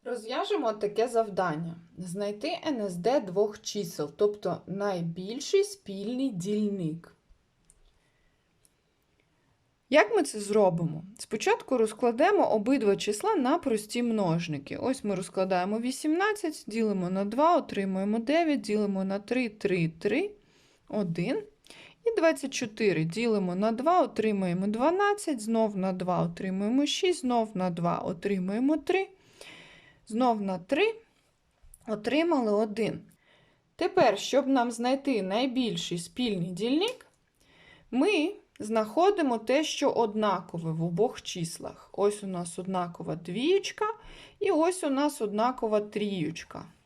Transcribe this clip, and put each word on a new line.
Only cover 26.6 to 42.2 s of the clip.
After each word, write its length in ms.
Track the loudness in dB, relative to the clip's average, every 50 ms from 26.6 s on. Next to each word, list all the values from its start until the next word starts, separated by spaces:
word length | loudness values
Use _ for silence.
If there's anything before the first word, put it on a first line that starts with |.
| -2 0 2 2 2
шість, 360 | 2 0 0 2 0 0 0
знов 360 | 0 0 2 2 2 0 -2
на 120 | -2 -2 0
два 280 | 0 0 0 0 0
отримуємо 800 | 0 -2 -4 -6 -4 -2 -2 -2 0 0 -2 -2 0 2 2 2
три, 320 | 0 0 0 0 0 0 -2 -8 _ _ _ _ -20 -20 -20 -20 -20 -20 -20 -20 -20 -20 -20 _ _ _
знов 340 | -6 -2 2 2 4 2 2
на 160 | 0 -4 -4
три, 380 | -6 -2 _ 2 2 2 2 0 -4 -14 _ _ _ _ _ _ _ _ _ _ _ -20 -20 -20 _ _
отримали 640 | -8 -8 -4 -2 0 2 2 2 4 2 2 2 2
один. 500 | 2 2 0 0 -2 -2 -2 -2 -4 -6 -14 -18 _ _ _ _ _ _ _ _ _ _ _ _ _
Тепер, 440 | -4 -4 0 4 4 4 4 4 2
щоб 280 | -2 2 2 2 4
нам 240 | 4 2 2 2 0
знайти 500 | -2 -2 0 0 0 0 0 0 0 0
найбільший 760 | 0 0 0 0 0 0 0 0 -2 -2 -2 -4 -6 -6 -6
спільний 540 | -6 -8 -10 _ -4 -2 -2 0 -2 -4 -4
дільник, 560 | -4 -4 -2 0 0 2 0 -2 -4 -8 -16 _ _ _ _ _ _ _ _ _ _ _ -20 -20 -20 -20 _ _
ми 420 | 0 2 2 4 4 2 2 0 -4 -8 _ _ _ -14
знаходимо 800 | -8 -2 0 0 0 0 2 4 4 4 4 4 2 0 0
те, 260 | -2 0 2 2 2 2
що 260 | 0 -2 0 2 2
однакове 840 | 4 2 0 0 0 0 2 2 0 0 -4 -8 -10 -6 -4 -4
в 120 | -2 -2 -2
обох 380 | -2 2 2 0 0 0 -6
числах. 680 | -12 -10 -6 -6 -6 -6 -8 -10 -12 -12 -12 -14 -20 -14 -4
Ось 300 | 0 0 0 0 0